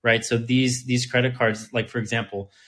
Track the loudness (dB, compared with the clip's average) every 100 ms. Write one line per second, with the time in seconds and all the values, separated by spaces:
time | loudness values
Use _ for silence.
0 | 2 2 2 -2 2 2 2 0 -2 -2
1 | 0 0 0 2 0 0 -4 -4 -4 -6
2 | -2 -4 -4 -8 -10 _